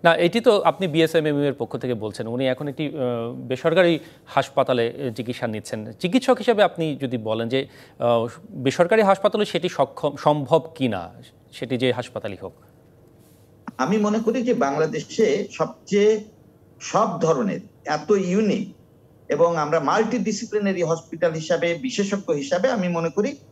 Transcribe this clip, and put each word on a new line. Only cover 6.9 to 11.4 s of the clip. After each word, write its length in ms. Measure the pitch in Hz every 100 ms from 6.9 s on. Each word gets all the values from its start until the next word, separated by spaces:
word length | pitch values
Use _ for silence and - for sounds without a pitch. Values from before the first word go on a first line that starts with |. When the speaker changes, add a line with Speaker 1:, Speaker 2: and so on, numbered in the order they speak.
| 139
Speaker 1:
যদি 220 | 135 120
বলেন 320 | 110 110 117
যে, 180 | 131 139 - - -
আহ, 280 | 120 117 120 - -
বেসরকারি 500 | 147 131 - 170 220
হাসপাতালে 440 | 196 190 208 208 208
সেটি 240 | 170 175
সক্ষম, 460 | - 135 - 147 143
সম্ভব 560 | 156 151 139 160 160 -
কিনা, 380 | 127 95 87 - - _